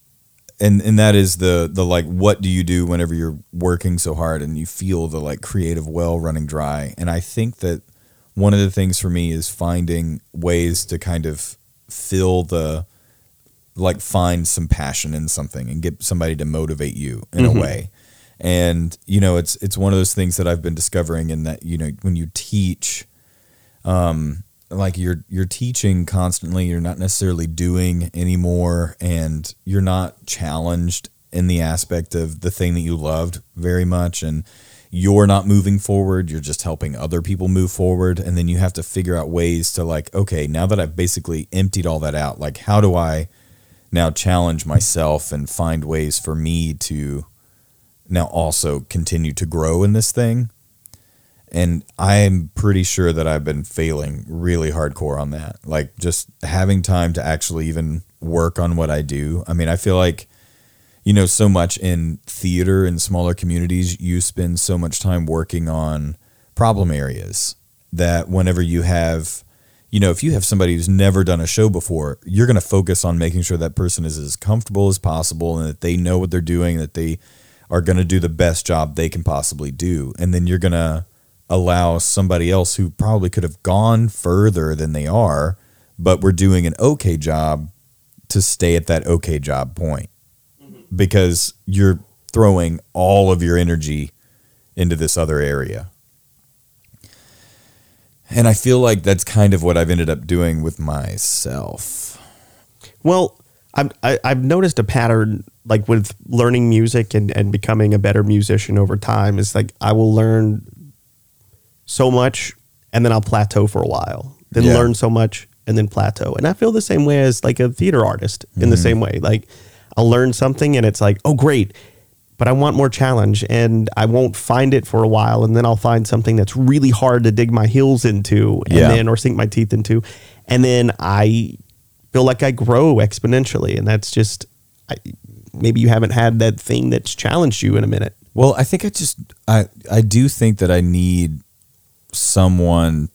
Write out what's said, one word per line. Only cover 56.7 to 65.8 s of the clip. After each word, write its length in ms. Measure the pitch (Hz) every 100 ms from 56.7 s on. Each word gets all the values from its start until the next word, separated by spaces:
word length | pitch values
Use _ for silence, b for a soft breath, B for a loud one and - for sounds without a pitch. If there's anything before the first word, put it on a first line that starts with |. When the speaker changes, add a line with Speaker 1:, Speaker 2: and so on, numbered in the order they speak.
| 98
Speaker 1:
time 280 | 87 90 85
to 120 | 80 78
actually 420 | 78 - 82 80
even 360 | 80 82 80 - _
work 400 | 82 85 82 87
on 160 | 85 85
what 160 | 78
I 100 | 76
do. 420 | 73 71 73 85 82
I 60 |
mean, 140 | 85 82
I 80 | 87
feel 200 | - 92
like, 320 | 90 - - b b b b b b b
you 80 | 98
know, 120 | 101 90
so 240 | - 104
much 280 | 92 85 -
in 400 | 92 85 82 73 -
theater 580 | - 92 87 90 95 90
and 160 | 85
smaller 320 | - 90 87
communities, 640 | 87 87 85 87 90 90 -
you 220 | 87 87
spend 380 | 85 - 87 87
so 180 | - 90
much 220 | 85 -
time 260 | 98 90 78
working 420 | 80 80 87 82
on 500 | 80